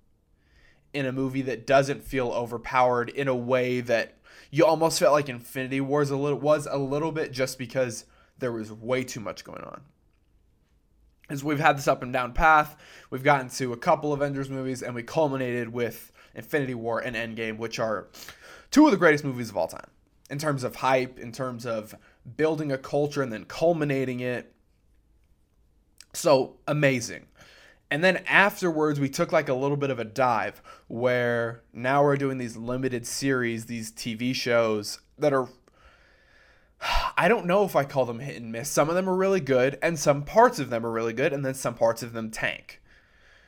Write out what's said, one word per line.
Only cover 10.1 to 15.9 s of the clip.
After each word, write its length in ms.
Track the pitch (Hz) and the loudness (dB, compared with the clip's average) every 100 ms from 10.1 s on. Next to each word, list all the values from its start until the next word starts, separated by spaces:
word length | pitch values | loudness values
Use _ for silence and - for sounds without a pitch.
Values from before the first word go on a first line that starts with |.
| _ _ _ _ _ _ _ _ _ _ _ - | _ _ _ _ _ _ _ _ _ _ _ -14
As 140 | 143 | -8
we've 160 | 139 143 | -4 2
had 180 | 156 143 | 4 4
this 100 | 147 | 2
up 160 | 135 | 0
and 100 | 127 | -2
down 200 | 127 123 | -4 -2
path, 420 | 120 160 156 151 - - - - | 2 6 6 4 -4 -20 -20 -10
we've 140 | 131 | 0
gotten 260 | 139 143 127 | 2 2 0
to 240 | - 127 | -6 -6
a 40 | 117 | -2
couple 360 | 180 156 147 | 2 2 0
Avengers 360 | 139 143 139 135 | -2 -2 -4 -8
movies, 340 | 135 131 127 | -8 -6 -6
and 100 | 113 | -8
we 80 | 120 | -8
culminated 680 | 117 160 151 135 127 120 113 | -4 0 0 0 -4 -4 -4
with 420 | 120 117 | -4 -4